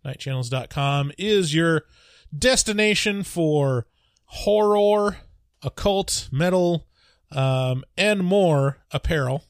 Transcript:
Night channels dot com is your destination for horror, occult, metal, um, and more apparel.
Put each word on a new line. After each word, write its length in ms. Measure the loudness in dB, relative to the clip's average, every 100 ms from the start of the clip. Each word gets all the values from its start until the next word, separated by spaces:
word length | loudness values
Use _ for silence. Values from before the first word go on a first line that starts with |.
Night 140 | -12 -10
channels 300 | -6 -6 -4
dot 220 | -6 -6
com 420 | -4 -2 0 -2 -4
is 340 | 0 2 2
your 280 | 2 2 0 -4 _ _ -20 -14 0
destination 840 | 2 2 0 2 2 2 0 -4
for 640 | -6 -2 0 2 2 -2 -4 _ _ _
horror, 960 | _ -6 0 2 4 4 4 4 0 -4 -18 _ _ _
occult, 640 | -10 -2 0 0 -2 -6 -6
metal, 540 | -2 0 2 2 0 -6 _ _ _ _
um, 520 | -2 0 0 -2 -4 -6 -2
and 240 | 0 2
more 540 | 2 2 4 2 0 -4 _
apparel. 520 | -6 -2 -2 -2 -4